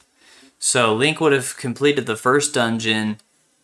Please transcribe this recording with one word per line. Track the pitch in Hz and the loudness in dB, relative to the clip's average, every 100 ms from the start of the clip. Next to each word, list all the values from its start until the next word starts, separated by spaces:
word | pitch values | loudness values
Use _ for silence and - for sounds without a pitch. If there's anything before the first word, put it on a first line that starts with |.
| _ _ _ - - _ | _ _ _ -20 -20 _
So | - 131 117 | -2 2 2
Link | 110 143 156 | 2 0 2
would | 156 | 2
have | 139 123 - | 2 -2 -8
completed | 127 113 147 143 113 | -10 0 0 0 -2
the | 110 | -2
first | 123 143 139 | 0 0 0
dungeon | 127 117 113 110 110 107 107 _ _ _ _ | 0 -2 -2 0 0 -2 -4 _ _ _ _